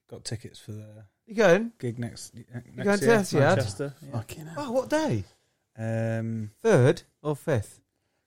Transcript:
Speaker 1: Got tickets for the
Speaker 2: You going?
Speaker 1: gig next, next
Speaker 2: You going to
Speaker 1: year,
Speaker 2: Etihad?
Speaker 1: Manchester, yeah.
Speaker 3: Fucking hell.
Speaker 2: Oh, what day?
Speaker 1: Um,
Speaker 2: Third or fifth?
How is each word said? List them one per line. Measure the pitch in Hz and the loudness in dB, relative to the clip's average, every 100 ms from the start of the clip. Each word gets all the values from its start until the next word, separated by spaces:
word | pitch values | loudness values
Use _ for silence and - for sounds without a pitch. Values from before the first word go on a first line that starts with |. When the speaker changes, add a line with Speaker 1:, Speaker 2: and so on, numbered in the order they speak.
| _ | _
Speaker 1:
Got | 120 | -18
tickets | - 117 - - | -12 -12 -14 -20
for | - | -16
the | 107 107 107 107 _ - | -16 -16 -20 -20 _ -10
Speaker 2:
You | |
going? | 214 196 180 233 - | 2 6 6 4 -6
Speaker 1:
gig | 123 117 | -8 -6
next, | 117 - - | -8 -10 -18
next | 117 - 120 - - | -18 -16 -16 -16 -6
Speaker 2:
You | |
going | 202 202 | 0 2
to | 208 | 4
Speaker 1:
year, | 226 | 4
Speaker 2:
Etihad? | 185 160 139 190 | 4 2 4 4
Speaker 1:
Manchester, | - - 143 - | 0 -4 -10 -10
yeah. | 139 | -10
Speaker 3:
Fucking | 120 - - 156 | -10 -10 -14 -12
hell. | 165 285 | -10 -4
Speaker 2:
Oh, | |
what | 254 226 | -4 0
day? | 302 311 110 90 _ _ _ _ - | -2 0 -2 -4 _ _ _ _ -10
Speaker 1:
Um, | 113 113 113 113 113 113 107 _ | -6 -2 -2 -4 -4 -6 -8 _
Speaker 2:
Third | 226 175 170 - - _ | 2 6 6 2 -4 _
or | 147 147 | -6 -6
fifth? | - 123 - - _ _ _ _ | -2 -2 -2 -14 _ _ _ _